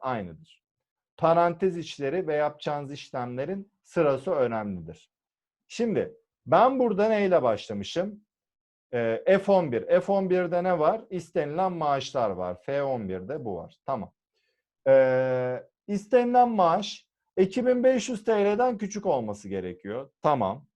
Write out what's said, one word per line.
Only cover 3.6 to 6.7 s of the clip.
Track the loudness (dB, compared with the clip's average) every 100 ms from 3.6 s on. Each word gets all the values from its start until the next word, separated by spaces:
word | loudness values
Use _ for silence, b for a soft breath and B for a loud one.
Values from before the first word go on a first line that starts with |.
| -12 _
sırası | _ 0 2 2 -2
önemlidir. | 0 0 0 -6 -8 -10 -16 _ _ _ _ _ _ _
Şimdi | -4 -2 0 -2 -8 _ _ 2
ben | 4 6